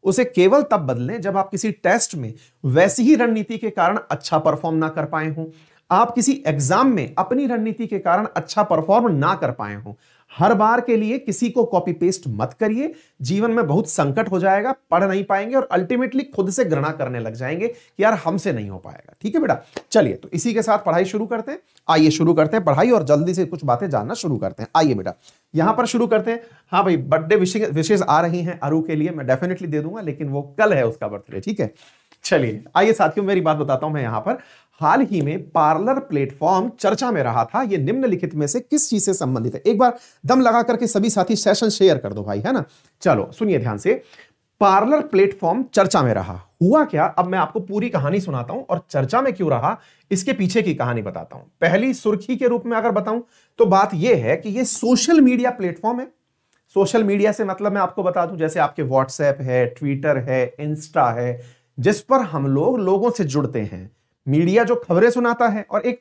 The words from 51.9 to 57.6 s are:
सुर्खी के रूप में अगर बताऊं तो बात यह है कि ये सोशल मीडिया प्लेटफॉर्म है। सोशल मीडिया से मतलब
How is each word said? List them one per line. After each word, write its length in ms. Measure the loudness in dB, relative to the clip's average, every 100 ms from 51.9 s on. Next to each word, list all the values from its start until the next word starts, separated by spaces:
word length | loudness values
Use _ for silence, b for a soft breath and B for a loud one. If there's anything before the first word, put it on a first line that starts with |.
सुर्खी 420 | -2 0 -2 -2 -2
के 120 | 0
रूप 180 | 0 -2
में 120 | -2
अगर 140 | 0
बताऊं 300 | -2 -2 -6 -6 b b 2
तो 60 | 4
बात 260 | 4 2 0
यह 300 | 2 2 2
है 120 | -2
कि 120 | -2
ये 160 | -4 -2
सोशल 560 | -2 2 2 4 4
मीडिया 300 | 4 4 0
प्लेटफॉर्म 480 | -2 -6 -4 -4 -4
है। 120 | -8 _ _ _ _ _ _ 0
सोशल 280 | 2 2
मीडिया 280 | 2 2 2
से 120 | 0 -4
मतलब 260 | -2